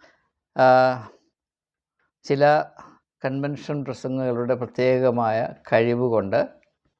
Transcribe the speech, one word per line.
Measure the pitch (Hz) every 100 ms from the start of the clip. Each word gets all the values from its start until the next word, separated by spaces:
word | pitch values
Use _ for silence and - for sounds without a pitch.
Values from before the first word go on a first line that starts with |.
| _ _ _ _ _ 139
ആ, | 131 127 131 123 104 _ _ _ _ _ _ _ _ _ _ _ -
ചില | 139 147 151 151 - - _ _ _
കൺവെൻഷൻ | 131 139 143 139 - 147
പ്രസംഗങ്ങളുടെ | 135 123 131 131 127 120 120
പ്രത്യേകമായ | 123 117 - 127 127 131 120 113 110 - -
കഴിവ് | - 117 117 120 123
കൊണ്ട് | 110 98 113 - - _ _ _ _